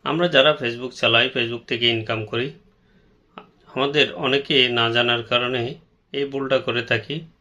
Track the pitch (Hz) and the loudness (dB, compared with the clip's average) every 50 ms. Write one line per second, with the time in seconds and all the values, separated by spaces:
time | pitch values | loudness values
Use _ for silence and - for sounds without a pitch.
0 | _ 139 143 165 175 175 156 135 135 151 151 - 131 117 117 120 127 127 - - | _ -2 0 0 0 4 4 4 4 4 2 2 -2 -6 -4 -6 -10 -10 -6 0
1 | 127 117 117 113 123 131 - 131 117 113 120 117 - - 127 113 120 120 117 113 | 0 4 4 4 2 2 0 -2 -2 -2 -4 -10 -6 -6 -4 0 2 0 0 0
2 | 110 - 113 110 110 - - 117 127 151 160 - _ _ _ _ _ _ _ _ | -2 -4 -4 -4 -4 -4 -4 -4 -4 -4 -8 -16 _ _ _ _ _ _ _ _
3 | _ _ _ _ _ _ _ - - _ _ _ _ - - 131 135 143 143 151 | _ _ _ _ _ _ _ -20 -20 _ _ _ _ -12 -4 -2 -2 0 2 2
4 | 131 - - - 143 131 135 139 139 - 156 135 127 123 120 120 117 113 117 120 | 2 2 0 -4 0 0 0 0 0 2 4 4 4 4 2 0 0 2 2 2
5 | 120 120 120 120 117 - 123 120 123 123 127 123 117 127 151 - _ _ _ _ | 2 2 0 -2 -2 0 0 0 0 0 -2 -2 -4 -4 -8 -12 _ _ _ _
6 | _ _ - 139 143 139 139 139 135 131 135 131 - 127 113 120 117 - 117 110 | _ _ -6 -6 -6 -4 -4 -6 -2 0 0 0 0 0 -2 -2 0 0 -2 -2
7 | - - 143 165 165 - _ _ | -2 -6 -10 -10 -10 -14 _ _